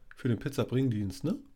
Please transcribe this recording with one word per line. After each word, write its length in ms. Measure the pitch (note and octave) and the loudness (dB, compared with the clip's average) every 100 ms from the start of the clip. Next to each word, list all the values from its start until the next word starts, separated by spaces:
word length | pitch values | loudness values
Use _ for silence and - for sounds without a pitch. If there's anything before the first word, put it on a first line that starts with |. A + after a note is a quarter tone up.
| - - | -20 -4
für 120 | C3 | 0
den 100 | G#2+ | 0
Pizzabringdienst, 840 | D3 C#3 A2+ B2 C3+ G#2+ G2 - | 0 -2 0 2 2 2 -2 -2
ne? 140 | D3 C4 - | -2 -2 -6